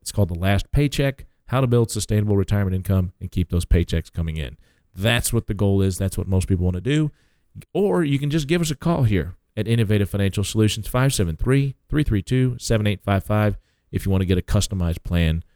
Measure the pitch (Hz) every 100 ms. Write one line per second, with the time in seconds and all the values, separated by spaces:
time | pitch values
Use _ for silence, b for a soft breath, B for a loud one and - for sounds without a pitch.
0 | - - 90 85 95 98 - 143 147 -
1 | 139 - - _ - 127 127 120 113 107
2 | - 107 104 98 92 104 95 92 95 95
3 | 90 - 90 90 - 85 - 87 - 85
4 | - - 80 78 65 76 _ _ _ 90
5 | 107 120 - 113 - 98 101 98 95 90
6 | 95 - 95 95 - 90 90 90 113 151
7 | 151 - _ _ _ - - 170 202 180
8 | 147 139 143 160 139 175 156 143 170 170
9 | 113 95 85 - _ 110 107 117 104 104
10 | 98 101 98 104 98 110 107 107 - 127
11 | 139 120 85 78 127 139 139 - - 147
12 | 147 104 - 127 127 120 - 110 104 95
13 | 104 98 - 107 107 101 _ _ - -
14 | 98 95 90 90 - 104 - 95 85 82
15 | - 87 82 82 -